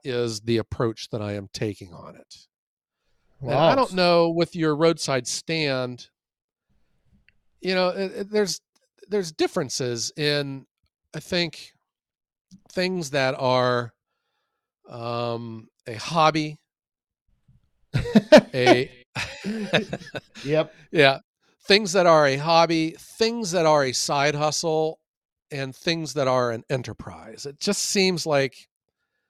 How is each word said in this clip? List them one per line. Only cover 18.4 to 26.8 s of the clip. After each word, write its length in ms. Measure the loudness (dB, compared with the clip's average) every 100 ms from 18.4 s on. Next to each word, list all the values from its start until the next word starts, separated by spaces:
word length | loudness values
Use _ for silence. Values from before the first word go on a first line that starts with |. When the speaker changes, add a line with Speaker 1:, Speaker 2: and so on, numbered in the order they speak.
| 8
Speaker 1:
a 360 | 0 4 4 2 -10 _ -10 -10 -8 -8 -6 -2 -2 -2 -10 -10 -14 -14 -12
Speaker 2:
Yep. 300 | -2 -2 -2 -10
Speaker 1:
<laughs> 80 | _
Yeah. 260 | 4 4 2 _ _ _ _ 2
Things 260 | 2 4
that 140 | 4 6
are 200 | 6 4
a 100 | 2
hobby, 580 | 2 4 4 2 -2 -6
things 540 | -20 -2 -2 -2 -4
that 120 | 0 4
are 180 | 4
a 80 | 2
side 420 | -2 -2 0 0
hustle, 640 | 0 -2 -2 -2 0 -2 -6 _ _ _ _ _
and 240 | -10 -10
things 400 | -6 -4 -4 -4
that 120 | -2 0
are 220 | 2 0
an 140 | -4 -4
enterprise. 800 | -6